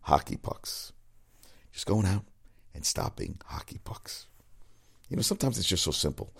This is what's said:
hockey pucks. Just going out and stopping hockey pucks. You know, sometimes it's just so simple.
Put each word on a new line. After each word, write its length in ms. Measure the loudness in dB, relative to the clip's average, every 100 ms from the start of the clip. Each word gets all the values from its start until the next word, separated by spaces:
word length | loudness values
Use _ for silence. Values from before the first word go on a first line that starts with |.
hockey 340 | 4 4 4 -6
pucks. 560 | -6 -6 -6 -8 -10 -16 -20 -20 -20 -20 -20 -20 -14
Just 140 | -6 2
going 200 | 4 4
out 200 | 2 -2 -16 -20 -20 -18
and 120 | -4 -2
stopping 540 | 0 -2 -2 -6 -8 -8
hockey 340 | -10 -8 -12
pucks. 440 | -12 -12 -10 -12 -14 -20 -20 -20 -20 -20 -20 -20 -6
You 60 | 0
know, 60 |
sometimes 360 | 2 4 2 2
it's 100 | 2
just 160 | 2
so 80 | 2
simple. 420 | 2 2 0 -8